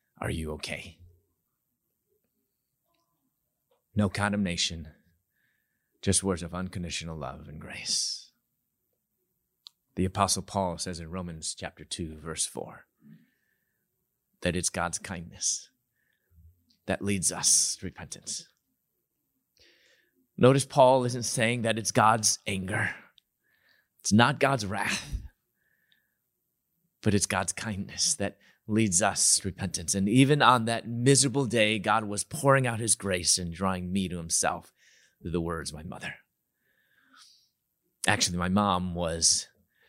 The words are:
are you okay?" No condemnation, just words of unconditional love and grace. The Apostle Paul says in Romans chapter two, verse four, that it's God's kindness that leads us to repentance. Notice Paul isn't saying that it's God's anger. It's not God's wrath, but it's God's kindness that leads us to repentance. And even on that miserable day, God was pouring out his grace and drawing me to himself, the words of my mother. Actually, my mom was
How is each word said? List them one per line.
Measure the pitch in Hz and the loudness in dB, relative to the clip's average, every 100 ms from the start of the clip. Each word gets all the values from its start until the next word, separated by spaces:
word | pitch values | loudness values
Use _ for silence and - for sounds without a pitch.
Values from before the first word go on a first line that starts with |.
| _ - | _ -8
are | - | -6
you | 80 78 | -4 -6
okay?" | 76 - 71 - - - _ _ _ _ _ _ _ _ _ _ _ _ _ _ _ _ _ _ _ _ _ _ _ _ _ _ _ _ | -8 -8 -10 -12 -20 -20 _ _ _ _ _ _ _ _ _ _ _ _ _ _ _ _ _ _ _ _ _ _ _ _ _ _ _ _
No | 104 101 | 0 0
condemnation, | - 101 104 95 85 - 82 76 - _ _ _ _ _ _ _ _ _ _ | 0 -2 0 -2 -2 -4 -4 -12 -16 _ _ _ _ _ _ _ _ _ _
just | - 95 | 0 2
words | 98 87 | 2 -2
of | 85 | -4
unconditional | 90 92 95 87 - 82 80 | -8 -8 -8 -8 -8 -8 -8
love | 65 76 - | -10 -12 -14
and | - | -16
grace. | - - - - - - - _ _ _ _ _ _ _ _ _ _ _ _ _ - _ _ - | -14 -10 -4 -4 -4 -6 -14 _ _ _ _ _ _ _ _ _ _ _ _ _ -20 _ _ -4
The | 92 | -2
Apostle | - 95 - | 0 0 0
Paul | 87 101 92 85 | -4 -4 -4 -4
says | 95 85 | -8 -8
in | 80 | -10
Romans | 92 87 80 - | -8 -8 -10 -10
chapter | - - - | -10 -12 -12
two, | 76 - 80 78 | -14 -10 -8 -10
verse | 78 80 - | -10 -6 -6
four, | - - - _ _ - - _ _ _ _ _ _ _ _ _ _ _ _ | -6 -12 -16 _ _ -20 -20 _ _ _ _ _ _ _ _ _ _ _ _
that | 90 87 | -2 -2
it's | 87 | -4
God's | 90 87 - | -4 -4 -6
kindness | - 87 85 - - - - _ _ _ _ _ _ _ - _ _ _ - | -10 -12 -12 -6 -4 -4 -10 _ _ _ _ _ _ _ -20 _ _ _ -6
that | 95 | -4
leads | 101 98 80 | 0 0 0
us | 80 - - - - | 0 2 2 2 -4
to | |
repentance. | 92 - - - - - - _ _ _ _ _ _ _ _ _ _ _ _ _ _ _ _ _ _ - | -10 -12 -16 -16 -12 -12 -12 _ _ _ _ _ _ _ _ _ _ _ _ _ _ _ _ _ _ 4
Notice | 123 139 | 6 6
Paul | 135 143 127 131 | 2 6 6 6
isn't | 123 123 | 2 -4
saying | 110 - 113 120 | -4 0 0 2
that | 113 110 | -2 -2
it's | 107 | 0
God's | - 110 113 107 - - | 4 6 6 2 0 -4
anger. | 98 92 110 104 - - _ _ _ _ _ _ _ _ _ | -6 -2 -2 -2 -6 -16 _ _ _ _ _ _ _ _ _
It's | - | 2
not | 208 - 123 | 4 4 4
God's | 139 135 | 2 2
wrath, | 101 101 101 - - - - _ _ _ _ _ _ _ _ _ _ _ _ _ _ _ _ _ | -2 -4 -4 -4 -6 -8 -10 _ _ _ _ _ _ _ _ _ _ _ _ _ _ _ _ _
but | 107 | 2
it's | 98 - | 2 2
God's | 95 98 | -2 -2
kindness | - 113 98 - - - | -6 -8 -8 -8 -4 -2
that | - 101 - _ _ - | -2 -4 -8 _ _ -2
leads | 107 110 87 | 2 4 4
us | 104 - - - | 2 2 2 2
to | 98 | 0
repentance. | - 95 87 82 | -6 -6 -6 -2
And | 98 98 | 0 4
even | 123 135 147 | 6 6 8
on | 120 123 | 6 6
that | 113 117 - | 4 -2 -4
miserable | 117 123 139 139 127 | 0 4 6 4 0
day, | 127 113 107 110 | 0 4 4 2
God | 104 110 | 2 2
was | 104 101 | 2 -6
pouring | - - 139 135 123 | -6 0 4 4 4
out | 113 | -2
his | 113 | 0
grace | - 98 92 82 - | 0 0 0 2 0
and | 87 | 0
drawing | 82 95 92 90 | -2 -2 -2 -2
me | 98 92 | -2 -2
to | 87 | -4
himself, | 82 - - 85 - _ _ _ _ _ | -4 0 0 -2 -10 _ _ _ _ _
the | 87 87 | -4 -4
words | 82 82 78 | -2 -4 -8
of | 78 | -10
my | |
mother. | 82 - - - _ _ _ _ _ _ _ _ _ - - _ _ _ _ _ _ _ - | -12 -12 -12 -14 _ _ _ _ _ _ _ _ _ -20 -20 _ _ _ _ _ _ _ 0
Actually, | 98 - 87 | 2 2 0
my | 90 | 0
mom | 98 104 90 92 | 2 2 0 -2
was | 85 85 82 82 - - _ _ _ | -4 -4 0 2 2 -2 _ _ _